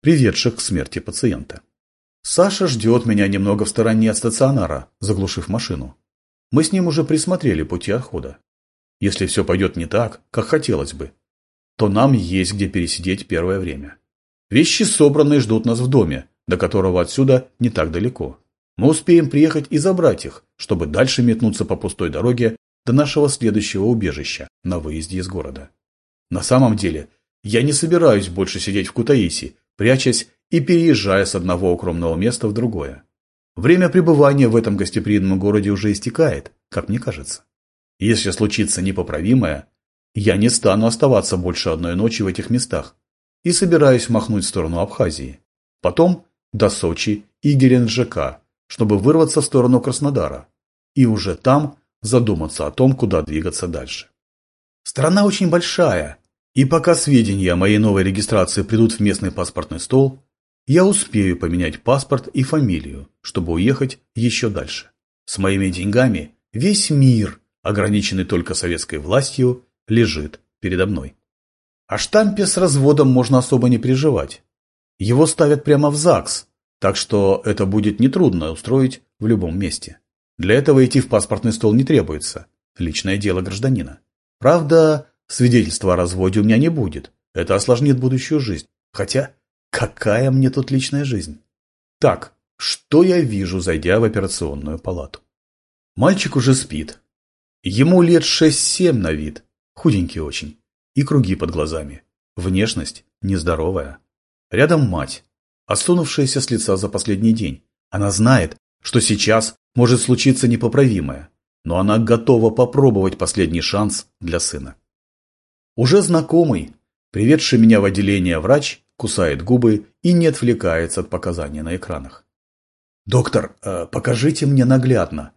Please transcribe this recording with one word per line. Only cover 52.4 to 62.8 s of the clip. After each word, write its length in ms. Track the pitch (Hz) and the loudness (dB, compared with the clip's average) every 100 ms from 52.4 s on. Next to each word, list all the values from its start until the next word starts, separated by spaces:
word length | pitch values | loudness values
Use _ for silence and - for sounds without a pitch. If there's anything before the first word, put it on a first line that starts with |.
| 76 - 73 | -4 -6 -6
о 40 | |
том, 240 | - 131 | 0 2
куда 280 | 135 104 85 | 2 0 -2
двигаться 440 | 78 78 85 - 87 | -2 -6 -6 -6 -8
дальше. 420 | 80 71 - - _ _ _ _ _ _ _ | -8 -10 -14 -16 _ _ _ _ _ _ _
Страна 400 | - - 147 190 | -12 -2 2 4
очень 240 | 202 196 180 | 2 2 2
большая, 680 | 175 175 - 160 90 76 - _ _ _ | 2 0 0 0 0 -4 -12 _ _ _
и 100 | 127 | 0
пока 300 | 135 160 175 | 2 2 2
сведения 580 | 165 - 131 101 98 92 | 2 4 4 4 0 0
о 40 | 87 | 2
моей 220 | 98 107 | 2 4
новой 240 | 107 98 | 4 2
регистрации 600 | 95 95 104 107 90 - | 0 -2 -2 0 0 -2
придут 300 | 90 110 113 | -2 2 2
в 80 | - | 2
местный 300 | 104 - 95 | -2 -2 -4
паспортный 500 | - 90 - 82 80 | -6 -8 -8 -10 -10
стол, 400 | - 131 135 131 _ _ _ _ - | 0 2 2 0 _ _ _ _ 0
я 180 | 160 | 4
успею 540 | 185 196 - 107 95 85 | 4 2 -2 0 0 0
поменять 440 | 85 87 82 - | -2 -2 -4 -4
паспорт 460 | - 135 - 131 - | -2 0 0 -4 -4
и 140 | - | -4
фамилию, 640 | 131 156 123 82 | -2 0 0 -2